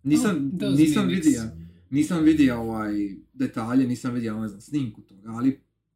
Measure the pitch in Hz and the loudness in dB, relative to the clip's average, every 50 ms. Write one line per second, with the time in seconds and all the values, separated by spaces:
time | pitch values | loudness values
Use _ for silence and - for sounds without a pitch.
0 | - 135 151 240 247 214 185 147 139 135 185 165 143 135 135 143 156 - - 214 | 0 2 2 4 4 2 0 -2 -2 -4 -4 -4 -2 0 4 4 4 4 4 2
1 | 196 175 180 190 156 147 127 117 113 110 - - - - - _ _ _ 131 143 | 2 0 0 2 2 2 2 2 0 -6 -10 -14 -16 -20 -20 _ _ _ -2 -2
2 | 151 - 180 165 156 156 160 147 143 127 120 117 113 113 110 110 107 104 104 104 | 0 0 0 2 4 4 6 6 4 2 2 0 -4 -6 -6 -6 -4 -4 -4 -4
3 | 101 101 95 - - _ _ 127 135 123 - 120 110 113 123 135 131 120 123 113 | -4 -6 -8 -12 -18 _ _ -6 -6 -4 -4 -6 -6 0 0 2 2 2 -2 -4
4 | - 127 120 123 117 110 107 110 110 107 98 101 - - 147 147 135 113 110 - | -4 -4 -4 -4 -4 -4 -4 -4 -6 -6 -8 -12 -12 -6 -4 -4 -4 -4 -8 -14
5 | - _ 98 95 101 113 113 117 123 135 135 - _ _ _ _ _ _ _ | -20 _ -20 -20 -16 -12 -6 -2 0 0 0 -2 _ _ _ _ _ _ _